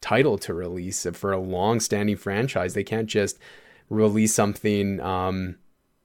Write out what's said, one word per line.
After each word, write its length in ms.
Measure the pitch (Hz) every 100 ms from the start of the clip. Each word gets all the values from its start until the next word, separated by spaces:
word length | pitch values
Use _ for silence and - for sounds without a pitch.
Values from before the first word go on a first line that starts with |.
title 340 | - 117 143 101
to 140 | -
release 540 | 85 90 90 90 92 90
for 180 | 85 98
a 80 | 95
long-standing 760 | 92 92 101 113 - 104 104 101
franchise. 580 | - 101 135 - 90
They 100 | 101
can't 240 | 98 110 110
just 300 | 107 98 - - - - - -
release 460 | 107 107 104 110
something, 680 | - 104 104 107 104 98 98
um, 560 | 90 92 92 95 92 90 _ _ _ _